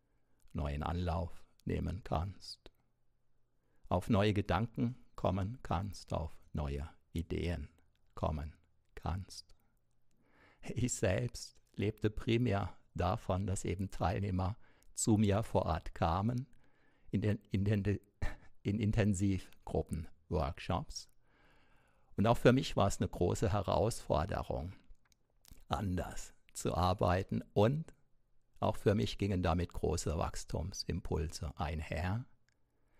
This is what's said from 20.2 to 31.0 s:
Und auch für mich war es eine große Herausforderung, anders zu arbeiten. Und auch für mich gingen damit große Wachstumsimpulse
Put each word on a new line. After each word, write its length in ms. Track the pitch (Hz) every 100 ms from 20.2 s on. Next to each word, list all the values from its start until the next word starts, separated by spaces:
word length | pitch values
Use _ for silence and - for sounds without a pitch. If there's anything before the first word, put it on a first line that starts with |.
| _ 82 69 - - 87 - - - - _ _ - - - - _ _ _ -
Und 120 | 107
auch 100 | 123
für 140 | 135
mich 240 | 127 156 -
war 100 | 101
es 140 | -
eine 80 | -
große 440 | - 90 104 98
Herausforderung, 1200 | 104 - - 104 - - 73 - - - 62 82 - - - _ _ _ _ - - -
anders 640 | - 98 90 - - - - -
zu 220 | - -
arbeiten. 680 | - 90 92 95 90 - 113 -
Und 400 | - 107 147 - - _ _ _ - _ -
auch 160 | 98 -
für 180 | 110
mich 240 | 101 - -
gingen 240 | 101 95
damit 300 | 87 87 87
große 440 | - 78 78 - 78
Wachstumsimpulse 1400 | - - - - 90 - - 82